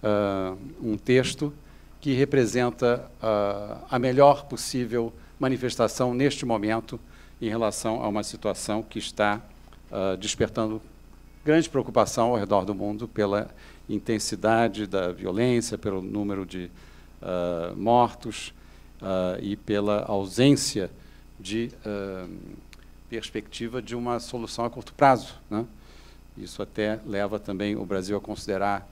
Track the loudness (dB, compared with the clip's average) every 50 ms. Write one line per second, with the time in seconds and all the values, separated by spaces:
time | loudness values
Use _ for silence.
0 | 2 2 2 4 2 2 0 0 -2 -4 -6 -8 -12 -14 -12 -6 -4 -4 -4 -2
1 | 2 4 4 4 4 2 -2 -4 -4 -6 -6 -8 -18 -20 -20 -20 -20 -20 -20 -8
2 | -2 -2 2 2 2 4 4 4 4 4 4 2 0 0 0 0 2 2 2 2
3 | -2 -10 -14 -6 -2 0 2 2 2 0 -2 -4 -6 -10 -12 -12 -10 -2 -2 0
4 | 2 2 6 8 10 10 8 6 2 -10 -8 -8 -6 -4 -4 -4 -4 0 0 -2
5 | -2 -2 -4 -10 -20 -20 -8 -2 0 0 0 0 -2 -4 0 2 2 2 2 0
6 | 0 0 2 2 2 2 2 0 -2 -2 -2 0 0 0 0 -2 -2 -6 -12 -14
7 | -14 -16 -20 -20 -20 -20 -12 -6 -4 -4 -2 0 0 0 -2 -2 -4 -2 -2 -2
8 | -2 -2 -2 -2 -4 -4 -8 -4 -2 -2 -2 -2 -4 -4 -2 -4 -4 -6 -8 -8
9 | -8 -8 0 2 2 2 2 0 -4 -12 -20 -20 -20 -20 -20 -20 -18 -8 -4 -2
10 | 0 0 0 -2 -2 -6 0 0 0 0 2 -2 -2 -2 -2 -6 -10 -14 -20 -20
11 | -20 -20 -20 -20 -20 -20 -20 -8 2 4 4 4 4 2 0 -2 -2 2 4 4
12 | 4 4 4 2 2 2 2 0 2 4 2 2 4 2 -2 -4 -2 -4 -4 -6
13 | -8 -10 -2 0 0 2 2 0 0 -2 -10 -20 -20 -20 -20 -20 -10 -6 -6 -4
14 | -2 0 -2 -2 0 -4 -6 0 2 4 4 6 4 2 2 -2 -6 -2 0 0
15 | 0 0 -4 -4 -4 -4 0 0 2 2 2 2 0 -2 -6 -4 -4 -4 -4 -4
16 | -6 -6 -4 -4 -4 -2 -4 -4 -6 -8 -8 -10 -10 -10 -14 -18 -20 -20 -20 -20
17 | -20 -20 -20 -14 -8 -4 -2 -2 -2 -2 -2 -2 -4 -6 -6 -4 2 4 6 6
18 | 6 4 2 -6 -12 -10 -10 -10 -12 -12 -16 -18 -20 -20 -20 -20 -20 -20 -20 -12
19 | -6 -2 -2 0 0 0 -2 -4 -4 -6 -6 -6 -4 -2 -2 0 2 2 0 0
20 | 0 0 -2 -2 -2 -2 2 4 6 6 6 6 4 -2 -2 -2 -4 -4 -6 -14
21 | -20 -20 -20 -20 -20 -20 -20 -16 -10 -6 -4 -4 -4 -4 -8 -10 -8 -8 -6 -6
22 | -6 -6 -8 -8 -10 -12 -12 -14 -14 -16 -18 -18 -20 -20 -20 -20 -20 -20 -20 -20
23 | -18 -12 -10 -10 -10 -8 -8 -8 -10 -8 -10 -8 -8 -6 -6 -8 -8 -6 -8 -6
24 | -4 -2 -4 -4 -4 -6 -8 -8 -8 -8 -6 -4 -4 -4 -4 -8 -14 -14 2 6
25 | 8 8 8 6 2 -6 -16 -18 -12 -6 -4 -4 -4 -4 -10 -20 -20 -20 -20 -20
26 | -20 -20 -20 -20 -20 -20 -16 -16 -14 -14 -8 -8 -10 -8 -4 -2 -2 0 -2 -4
27 | -6 -6 -2 -2 -2 -2 -2 -6 -6 -4 -4 -2 -2 -2 -2 -2 -4 -4 -4 -4
28 | -2 -2 -4 -4 -4 -6 -10 -8 -4 -4 -2 0 0 0 0 -2 -4 -10